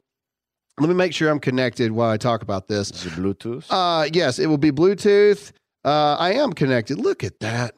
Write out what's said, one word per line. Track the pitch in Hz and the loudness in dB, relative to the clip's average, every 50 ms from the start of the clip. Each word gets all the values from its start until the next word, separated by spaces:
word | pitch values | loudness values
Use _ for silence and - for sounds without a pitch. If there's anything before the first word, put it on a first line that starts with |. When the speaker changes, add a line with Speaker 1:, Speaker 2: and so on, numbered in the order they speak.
| _ _ _ _ _ _ _ _ _ _ _ _ _ _ - - | _ _ _ _ _ _ _ _ _ _ _ _ _ _ -4 0
Speaker 1:
Let | 143 165 | 0 2
me | 180 | 2
make | 180 180 180 147 | 2 0 0 0
sure | - 160 156 | 0 0 0
I'm | 151 143 | 0 0
connected | - 135 127 131 131 120 113 - 120 110 | -2 -2 0 0 -2 -2 -2 -2 -2 -2
while | 110 113 120 113 | 0 0 0 0
I | 110 | 0
talk | 107 - 123 117 110 | 0 0 -2 -2 -2
about | 110 104 101 - - | -4 -6 -6 -6 -4
this. | - 107 101 101 - | -4 -4 -4 -4 -6
Speaker 2:
Is | - 82 90 | -8 -12 -12
it | 87 80 | -10 -8
Bluetooth? | 87 92 98 98 - - 113 120 143 - - | -4 -4 -4 -4 -6 -8 -10 -10 -10 -6 -4
Speaker 1:
Uh, | 202 190 180 175 170 160 151 147 160 | -2 0 0 0 0 0 -2 0 0
yes, | 180 165 131 120 - | 0 0 0 0 0
it | 151 | 0
will | 156 156 143 | 0 2 2
be | 156 156 | 2 2
Bluetooth. | 139 143 170 190 202 - - 208 202 202 208 208 196 196 - - _ _ _ _ _ _ - | 2 4 2 2 2 2 2 4 6 6 6 4 4 2 -2 -20 _ _ _ _ _ _ -2
Uh, | 135 147 151 151 147 147 - | 0 2 2 2 2 0 0
I | 170 180 208 | 0 0 0
am | 269 302 254 165 | 0 0 -2 0
connected. | - 147 131 131 120 110 - 135 - | 0 0 2 2 0 0 -2 -6 -4
Look | 269 392 381 - - | -2 -4 -4 -4 -6
at | 95 - - | -10 -8 -8
that. | 107 110 113 117 123 117 - | -6 -6 -4 -4 -4 -6 -8